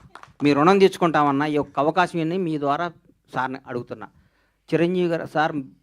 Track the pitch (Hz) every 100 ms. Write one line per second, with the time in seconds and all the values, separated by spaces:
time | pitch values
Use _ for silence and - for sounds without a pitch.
0 | - - - - 143 139 160 196 190 -
1 | 175 151 147 139 151 147 143 - 147 185
2 | 175 175 160 185 170 151 143 147 175 -
3 | _ _ _ 131 131 131 131 123 120 113
4 | 101 _ _ _ _ _ - 156 170 185
5 | 175 165 139 156 156 151 131 _